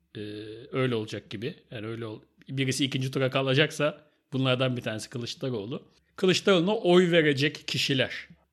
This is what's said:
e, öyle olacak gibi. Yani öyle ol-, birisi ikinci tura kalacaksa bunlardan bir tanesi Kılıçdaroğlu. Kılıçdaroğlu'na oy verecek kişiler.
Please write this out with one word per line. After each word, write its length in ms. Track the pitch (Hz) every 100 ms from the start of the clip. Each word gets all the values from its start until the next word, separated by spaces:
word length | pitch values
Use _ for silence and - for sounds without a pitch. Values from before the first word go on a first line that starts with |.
| _ 113
e, 40 | 104 107 107 110 123
öyle 240 | 139 131 117
olacak 340 | 107 107 -
gibi. 260 | 104 123 - -
Yani 160 | 120 107
öyle 180 | 113 113
ol-, 160 | 110 _ _ -
birisi 360 | 135 131 131 139
ikinci 260 | 135 131
tura 180 | 135 131
kalacaksa 840 | 135 135 131 151 - 147 151 _ _ _
bunlardan 440 | 127 135 127 131 123
bir 40 |
tanesi 280 | 123 110 -
Kılıçdaroğlu. 800 | 123 117 - 135 117 101 151 - _ _ -
Kılıçdaroğlu'na 600 | 185 170 - 185 175 220
oy 360 | 175 180 180
verecek 560 | 170 151 135 151 - -
kişiler. 600 | 135 - 135 113 - - - _